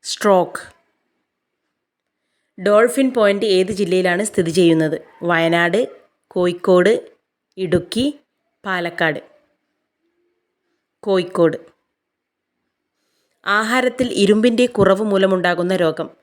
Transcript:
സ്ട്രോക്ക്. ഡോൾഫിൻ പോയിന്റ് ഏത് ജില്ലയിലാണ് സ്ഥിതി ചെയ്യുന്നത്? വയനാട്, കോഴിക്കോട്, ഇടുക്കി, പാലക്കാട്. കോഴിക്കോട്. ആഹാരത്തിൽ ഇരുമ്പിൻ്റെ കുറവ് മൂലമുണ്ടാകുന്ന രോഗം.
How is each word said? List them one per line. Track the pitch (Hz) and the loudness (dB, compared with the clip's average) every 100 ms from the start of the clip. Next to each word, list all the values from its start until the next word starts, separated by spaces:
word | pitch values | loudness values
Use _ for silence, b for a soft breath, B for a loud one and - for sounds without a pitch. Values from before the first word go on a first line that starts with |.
സ്ട്രോക്ക്. | - - 208 190 170 - - _ _ _ _ _ _ _ _ _ _ _ _ _ _ _ _ _ _ - | -12 -4 2 2 0 -8 -18 _ _ _ _ _ _ _ _ _ _ _ _ _ _ _ _ _ _ -6
ഡോൾഫിൻ | 190 208 240 240 269 247 | 2 4 4 2 0 2
പോയിന്റ് | 202 202 214 | 0 2 0
ഏത് | 185 185 | 0 0
ജില്ലയിലാണ് | 196 190 185 180 175 | -2 0 0 0 -2
സ്ഥിതി | 214 - 165 | -2 -2 -2
ചെയ്യുന്നത്? | 165 170 160 156 156 - _ | 2 4 4 0 -4 -10 _
വയനാട്, | 175 170 165 170 170 185 254 - _ _ _ | -4 0 0 0 0 -2 -4 -8 _ _ _
കോഴിക്കോട്, | 185 180 175 - 180 180 - - _ _ _ _ - | -4 -4 -2 2 2 2 -2 -6 _ _ _ _ -10
ഇടുക്കി, | 185 170 175 220 269 285 _ _ _ _ | -4 -4 -2 -4 -4 -6 _ _ _ _
പാലക്കാട്. | 202 185 170 170 165 147 - _ _ _ _ _ _ _ _ _ _ _ _ _ _ _ _ _ | -8 -6 -8 -4 -4 -4 -12 _ _ _ _ _ _ _ _ _ _ _ _ _ _ _ _ _
കോഴിക്കോട്. | - 190 180 - 165 - - _ _ _ _ _ _ _ _ _ _ _ _ _ _ _ _ _ - | -2 -2 -2 0 0 0 -14 _ _ _ _ _ _ _ _ _ _ _ _ _ _ _ _ _ -4
ആഹാരത്തിൽ | 202 220 254 247 240 247 | -2 0 0 -2 -2 -4
ഇരുമ്പിൻ്റെ | - 196 214 240 226 240 | 0 2 4 2 2 0
കുറവ് | 226 190 190 | 2 2 2
മൂലമുണ്ടാകുന്ന | 214 196 190 185 180 175 175 185 | 0 0 0 0 -2 -2 -2 0
രോഗം. | 165 156 160 _ | -2 -2 -12 _